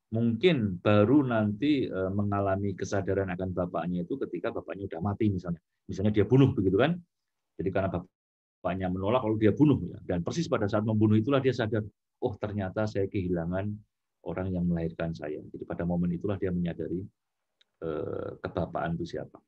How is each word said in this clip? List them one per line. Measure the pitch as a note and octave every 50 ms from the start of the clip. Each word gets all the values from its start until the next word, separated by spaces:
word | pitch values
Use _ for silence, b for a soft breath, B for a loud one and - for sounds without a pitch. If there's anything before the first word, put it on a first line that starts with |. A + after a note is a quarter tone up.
| _ - A2
mungkin | A2+ A#2 A#2 A2+ A2+ - F#3 E3+ C3+ G#2+ G2 F2+ F2
baru | - A2 G#2 G#2 G#2 G#2 C3 D3+ C#3
nanti, | B2+ A#2+ A2 G#2+ G#2 G2+ G#2+ C#3 D3 D3+ C3+ A2+ -
eh, | - F#2 F#2+ F#2 G2
mengalami | G#2 G#2 G2+ G2+ G2+ G2+ G2 F#2+ F#2+ G2+ G2+ F#2 F2
kesadaran | G2 F#2 G#2 G2 F#2 G2 F#2+ G2 G2 F#2 F2+
akan | F2+ F#2 F#2+ F2+
bapaknya | F#2 F2+ F2 F2 E2 E2 F2+ F2+ F2+ F2
itu | - - -
ketika | A2 - - F2 - A2+ -
bapaknya | F#2+ - - F2 F#2+ G2+ F#2+
udah | - E2
mati | F2 G2+ G2+ - A2 G#2+
misalnya, | G2 F2+ F2 F2 F2 - _ _ _ _ _ -
misalnya | F#2 F2 G2 G#2+ G#2
dia | G#2+ G2
bunuh | G#2 A#2+ C3 C#3 A2 F#2+
begitu | - G2 F#2+ F2 G2
kan, | B2 D#3 F3 F3 - _ _ _ _ _ _ _ _ _ _ -
jadi | - - F2+
karena | F#2+ F#2 F#2
bapaknya | E2+ F2 F2+ - _ _ _ _ _ _ _ _ _ _ - F2 F2+ F#2+ F#2+ F2+ F2+
menolak | F#2 F#2+ G2 A2 - G#2+
lalu | G#2+ A2 A2 A2 G#2
dia | G#2
bunuh | - C#3+ D3+ B2+ - - -
ya, | - - -
dan | - F#2+ F2 E2+
persis | - - E3 D#3+
pada | - - A2+ G#2+ G2+
saat | G#2+ G#2 G#2+
membunuh | A#2 A2 G#2+ G#2+ G#2+ G#2+ G#2+
itulah | A2 C#3 C#3+ C3
dia | C3 C3 A#2+
sadar, | A2+ A#2 G#2+ A2+ G#2+ G#2+ G#2 - _ _ _ _ -
"Oh | - - G2 -
ternyata | - G2+ G2 G#2 G2 F#2 F2+ A2 G#2+
saya | G#2+ G#2+ G#2 G2 F#2+
kehilangan | - G#2 F2+ F2+ F2+ E2+ E2 E2+ F2+ F#2+ G2+ G#2 G#2 G#2 - _ _ _ _ _ _ _ -
orang | F2+ E2+ F2+ F#2 F#2+ F#2
yang | F2 F2 F2
melahirkan | E2+ E2 E2 D#2+ E2 - E2 E2 E2 E2
saya." | D2+ D2+ D2+ D2 - -
Jadi | - - -
pada | - E2+ - F2
momen | F2 F2 F2 F2 F2 F2
itulah | E2+ - G2+ G2+ G2
dia | G#2 F#2 F2
menyadari, | F2 F2 E2+ D#2+ - D#2+ - E2 F2+ G2+ G#2+ _ _ _ _ _ _ _ _ _ _ _ _ _ -
eh, | E2 E2 D2+ D2+ D2+ D2+ - - - - - -
kebapaan | - F2+ - - E2+ - - - - E2+ E2+ E2
itu | E2+ E2 - D2+
siapa. | C#2 C#2+ - - _